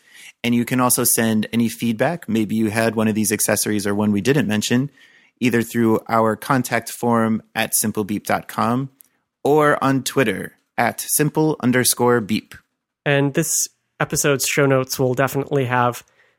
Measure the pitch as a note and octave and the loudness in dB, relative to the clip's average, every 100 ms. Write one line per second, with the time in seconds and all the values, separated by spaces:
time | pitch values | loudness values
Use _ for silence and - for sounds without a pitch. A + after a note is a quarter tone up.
0 | _ - - - A#2+ A#2+ A#2 C3 B2 B2+ | _ -20 -20 -6 0 0 0 0 2 2
1 | A#2 - A2+ A2 G#2 A#2 A2+ - A#2 A2 | 0 2 2 2 0 0 -2 -2 -4 0
2 | C3 E3+ - A2 G#2+ A2 A2 A2+ A2+ A2 | -2 -2 -2 -2 0 0 0 2 0 2
3 | A2 G#2+ G#2 G#2+ - G#2+ A2 G#2 G2+ G2+ | 0 0 0 0 0 0 0 -2 -2 0
4 | G#2+ G2+ A#2 D3 G2+ G#2+ - B2 C#3+ - | 0 0 2 0 0 -2 0 -2 -2 -8
5 | - _ _ _ A#2+ A#2 A2 A#2 A2+ A2 | -20 _ _ _ 0 0 0 0 2 2
6 | - A2+ A2+ G#2 - C3+ - A#2 - - | 2 2 2 0 0 -2 0 -4 -4 -6
7 | A#2+ A#2 A2+ A2 - A2+ A2 - G#2+ A2 | 0 0 0 -2 -4 -4 -2 -2 -2 -4
8 | G#2 G2+ - F#2+ - - A2 B2 C3+ - | -4 -6 -2 -4 -4 -4 -2 -2 -4 -12
9 | _ _ _ _ C3+ D3+ D3 - C3+ C3+ | _ _ _ _ 2 4 4 2 2 0
10 | C3 C#3 A#2 F#2 F2+ - _ - A#2+ - | 0 0 0 -2 -8 -16 _ -2 -2 -2
11 | - - D3+ D#3 D#3 D3 B2 B2+ A#2 - | -4 -2 0 0 0 0 0 2 0 2
12 | B2 A#2+ G2+ G#2+ - - _ _ _ _ | 2 2 0 -4 -4 -18 _ _ _ _
13 | D3 C#3+ C#3+ C#3 D#3+ - - _ _ - | -2 0 0 0 -2 -2 -4 _ _ -6
14 | D3 D3+ D3+ C3+ - - C#3 C3+ C3 - | -4 -2 0 0 0 0 2 2 0 -2
15 | B2+ B2+ C3+ C#3 C#3 C#3+ B2 B2+ B2 A#2 | 0 0 0 -2 -2 -2 0 0 0 -2
16 | - _ _ | -12 _ _